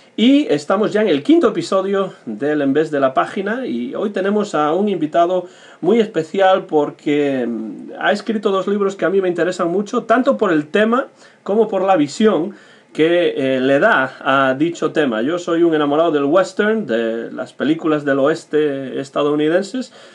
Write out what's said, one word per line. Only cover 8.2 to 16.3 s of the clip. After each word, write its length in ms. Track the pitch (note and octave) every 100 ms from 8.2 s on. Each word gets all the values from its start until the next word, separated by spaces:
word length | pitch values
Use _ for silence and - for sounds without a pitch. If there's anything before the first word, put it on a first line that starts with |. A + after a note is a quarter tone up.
| - A3 G#3+
dos 160 | G3 F#3+
libros 300 | G#3 G3 -
que 80 |
a 60 | E3
mí 100 | G3
me 80 | F#3
interesan 400 | E3+ E3 F3+ F3
mucho, 360 | F3+ G#3 A#3+
tanto 340 | A#3 A#3 C4 G#3+
por 120 | G3+
el 140 | F#3 D3
tema 400 | G3+ A3 A#3+ - _ - _
como 260 | - G#3+ G#3+
por 140 | F#3+
la 140 | F#3+ F#3+
visión 580 | D3 - G#3+ E3 G3 - - - _
que, 420 | - D#3+ F3 D#3+ -
eh, 240 | C3+ C3
le 180 | C3 C#3
da 380 | G#3 F3+ C3 -
a 340 | D3 C3+ C3+
dicho 360 | C3 E3 E3+ D3+
tema. 300 | D#3+ C#3 A2
Yo 180 | B2+ F3
soy 240 | F3 E3
un 120 | E3+
enamorado 380 | D#3 D3 D#3+ E3+
del 120 | D3
western, 640 | C#3+